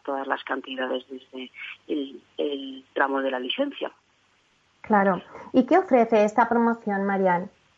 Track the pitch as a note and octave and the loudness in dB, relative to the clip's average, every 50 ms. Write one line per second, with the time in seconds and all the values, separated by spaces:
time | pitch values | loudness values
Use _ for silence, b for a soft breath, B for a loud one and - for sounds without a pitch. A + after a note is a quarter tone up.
0 | - C#3+ C#3 C3+ C3+ C3+ C3+ B2+ - - C#3 C3+ - C3+ C3 C3 C3 B2+ C3 B2+ | -6 -6 -6 -4 -4 -4 -4 -4 -4 -4 -6 -6 -6 -8 -8 -6 -4 -4 -4 -4
1 | B2+ - C3+ B2+ - _ - C3 B2+ B2 B B B B B - _ - E3 D3+ | -6 -8 -14 -16 -16 _ -14 -14 -14 -14 B B B B B -14 _ -6 -4 -4
2 | C#3 C3+ C3 - - _ _ - D#3 D3 C#3+ C#3 C3+ C3+ C3 C3 - _ - - | -4 -6 -10 -16 -20 _ _ -6 -4 -4 -4 -6 -8 -10 -12 -14 -18 _ -2 0
3 | C#3+ C3+ C#3 C#3 C3+ C3+ C3 B2+ B2+ C3 - - C#4 C#4+ C#4 - - - - _ | 0 0 0 0 0 -2 -2 -2 -4 -4 -4 -2 -4 -4 -4 -6 -10 -10 -10 _
4 | _ _ _ _ _ _ _ _ _ _ _ _ _ _ _ _ - - A3 G3+ | _ _ _ _ _ _ _ _ _ _ _ _ _ _ _ _ -2 2 2 4
5 | G3 G3 F#3 F3 - B B B B B - C4 B3+ C4 D4 F#4 F#4+ - - B3 | 4 4 2 0 -2 B B B B B 0 0 2 4 4 4 4 4 4 4
6 | A3+ A3+ - G#3+ G#3 G#3+ G#3+ - A#3 A#3 A3+ G#3 A#3 A#3 A#3 A3+ - G#3+ G3+ G3 | 4 6 4 4 4 4 4 2 2 4 4 2 2 2 0 -2 -4 -4 -4 -2
7 | G3 G3 G3 F#3+ F#3+ F#3 F3+ F3 F#3 G3+ - _ _ _ _ | -2 -2 0 0 2 2 2 0 -2 -6 -12 _ _ _ _